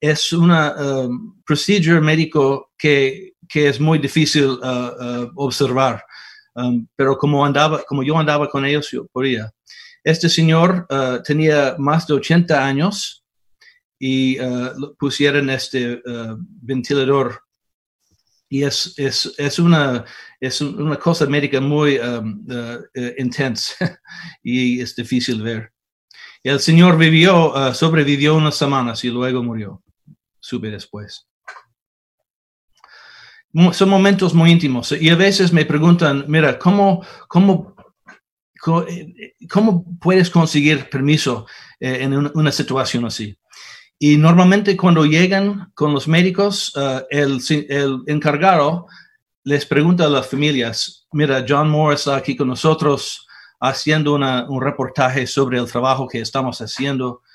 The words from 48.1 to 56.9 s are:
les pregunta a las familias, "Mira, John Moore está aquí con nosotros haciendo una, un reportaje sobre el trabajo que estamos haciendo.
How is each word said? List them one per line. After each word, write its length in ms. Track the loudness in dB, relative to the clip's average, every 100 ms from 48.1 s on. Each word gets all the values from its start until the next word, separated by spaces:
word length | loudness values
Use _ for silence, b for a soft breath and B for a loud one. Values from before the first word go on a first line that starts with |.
| -2 0 2 2 4 2 -2 -10 b b b _ _
les 220 | -2 -2
pregunta 400 | 0 2 2 2
a 60 | 2
las 180 | 0 -2
familias, 800 | -2 -2 -2 -4 -6 -10 -12 _
"Mira, 300 | -2 0 0 0
John 220 | 2 2
Moore 240 | 2 2
está 200 | 0 -2
aquí 220 | -4 -4 -4
con 120 | -2
nosotros 800 | 0 0 2 0 -2 -4 -14 _ B B B
haciendo 560 | -4 -2 -2 0 2
una, 300 | 0 0 -2 -4
un 100 | -4
reportaje 640 | -4 -4 -6 0 0 0 -4
sobre 320 | -2 0 -2
el 60 |
trabajo 420 | -4 -2 -2 -2 -4
que 140 | -8
estamos 400 | -6 -4 -6 -6
haciendo. 600 | -12 -6 -4